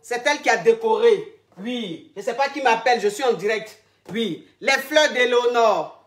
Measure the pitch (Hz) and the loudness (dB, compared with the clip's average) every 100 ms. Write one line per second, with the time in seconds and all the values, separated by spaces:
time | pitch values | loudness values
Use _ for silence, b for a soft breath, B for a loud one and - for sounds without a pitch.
0 | - 240 285 294 - 226 226 226 226 220 | -8 -4 -2 -2 0 2 2 2 0 4
1 | 233 208 - - _ - 208 247 208 156 | 4 4 -2 -18 _ -14 -10 -8 -8 -12
2 | - - 202 233 277 285 269 254 254 240 | -16 -10 -8 -2 -4 0 0 0 0 0
3 | 202 202 262 196 202 214 - - _ _ | 0 -2 -2 0 -2 -4 -6 -20 _ _
4 | - 202 220 156 B B 233 269 - 302 | -10 -4 -4 -6 B B -2 -2 2 2
5 | 302 247 247 240 240 240 226 180 - - | 2 2 2 2 2 2 2 2 -4 -12